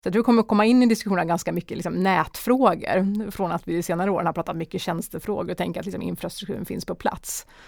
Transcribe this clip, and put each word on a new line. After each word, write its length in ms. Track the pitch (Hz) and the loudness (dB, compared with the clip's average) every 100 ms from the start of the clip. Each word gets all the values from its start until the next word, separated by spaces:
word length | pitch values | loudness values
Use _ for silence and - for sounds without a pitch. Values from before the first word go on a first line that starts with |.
Så 40 | 190 | 0
jag 60 | |
tror 100 | 190 | 2
vi 20 | |
kommer 180 | 240 233 | 6 4
komma 220 | 220 208 | 6 4
in 180 | 220 247 | 6 6
i 40 | 247 | 6
diskussionen 420 | 220 214 185 165 | 4 2 0 2
ganska 240 | 170 - | 0 0
mycket 240 | 170 - - | -4 -4 -6
liksom 260 | 180 180 | -4 0
nätfrågor, 1300 | 185 175 156 - - 254 247 170 - 185 196 208 202 | 2 2 0 -4 0 4 4 2 0 0 2 -2 -6
från 220 | 196 180 | -4 -4
att 160 | 170 - | -4 -2
vi 100 | 170 | -2
i 40 | |
senare 280 | 170 170 196 | 0 -2 0
åren 160 | 185 170 | 0 0
har 60 | |
pratat 240 | 165 170 170 | -2 -4 -6
mycket 240 | 160 185 | -6 -6
tjänstefrågor 720 | - 170 - 165 - 202 170 | -4 -4 -6 -8 -6 -4 -4
och 60 | 180 | -4
tänker 240 | 175 170 | -6 -6
att 60 | 165 | -8
liksom 160 | 180 | -6
infrastrukturen 600 | 180 175 170 - 202 - | -6 -6 -8 -10 -10 -8
finns 200 | 165 - | -6 -8
på 100 | - | -8
plats. 520 | 180 208 - - - - - | -4 -4 -4 -10 -10 -12 -20